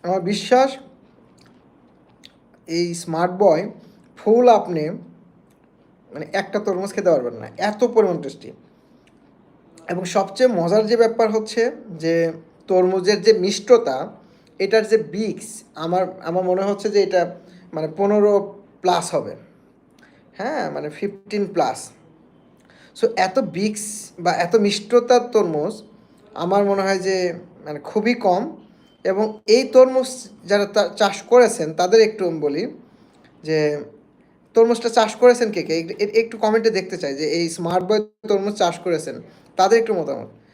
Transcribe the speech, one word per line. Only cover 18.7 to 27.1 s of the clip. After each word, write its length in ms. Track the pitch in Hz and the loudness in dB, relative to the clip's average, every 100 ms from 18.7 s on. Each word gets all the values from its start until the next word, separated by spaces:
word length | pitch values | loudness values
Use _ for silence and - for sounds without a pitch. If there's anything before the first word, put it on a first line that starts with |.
| _ | _
plus 200 | 180 175 - | 0 0 -2
হবে, 240 | 151 107 - - _ _ _ _ _ _ _ _ - | -6 -6 -14 -20 _ _ _ _ _ _ _ _ -10
হ্যাঁ, 340 | 226 302 160 | -8 -6 -6
মানে, 180 | 147 147 | -8 -12
ফিফটিন 560 | - 202 - - 208 190 | -8 -10 -10 -8 -6 -4
প্লাস। 440 | 170 135 - - _ _ _ _ _ _ _ _ _ - - | -2 -2 -4 -14 _ _ _ _ _ _ _ _ _ -20 -2
So, 60 | 226 - | -2 0
এত 240 | 190 269 | 0 0
বিক্স 720 | 202 165 208 208 - - - - | -2 -4 -4 -4 -12 -14 -16 -4
বা 140 | 175 | -2
এত 220 | 170 170 226 | 0 2 2
মিষ্টতার 640 | 202 202 - 240 240 247 | 2 -2 0 0 4 2
তরমুজ 640 | 233 214 175 151 156 - - _ _ _ _ | 4 0 0 -2 -4 -8 -18 _ _ _ _
আমার 320 | - 170 196 202 | -8 0 2 2
মনে 160 | 196 | 0
হয় 180 | 190 196 | 0 -2
যে, 340 | 190 | -2